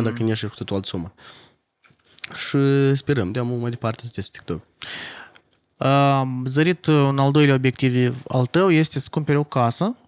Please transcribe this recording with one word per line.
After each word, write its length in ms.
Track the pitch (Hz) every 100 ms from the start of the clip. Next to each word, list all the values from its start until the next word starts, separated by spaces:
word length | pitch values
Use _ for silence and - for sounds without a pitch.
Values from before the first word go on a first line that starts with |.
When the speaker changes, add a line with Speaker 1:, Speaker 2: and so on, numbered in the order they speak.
Speaker 1:
Mhm. 40 |
Speaker 2:
dacă 180 | 113 117
nu 60 | 113
ești 160 | 107 104
cu 80 |
totul 220 | - 104 98
altă 120 | 95
sumă. 260 | 95 87 _ - - - _ _ _ _ _ _ - -
Și 240 | - - 139 139 139 135
sperăm, 380 | 139 - 139 92
de 60 | 120
acum 200 | 120 120
mai 100 | 120
departe, 340 | 117 113 113
să 60 | 120
sunteți 180 | - -
pe 80 | -
TikTok. 280 | - 82 - _ - - - - - - _ _ _ -
Speaker 1:
Um, 680 | 135 139 139 139 135 127 131
Zărit, 400 | 135 160 175 -
un 320 | 151 139 139
al 120 | 139
doilea 240 | 147 147
obiectiv 680 | 135 127 - 131 123 123 123 -
al 200 | 131 127
tău 240 | 170 190
este 280 | 156 156 139
să 100 | -
cumperi 280 | 160 147 147
o 60 |
casă. 520 | 147 131 117 - 196 254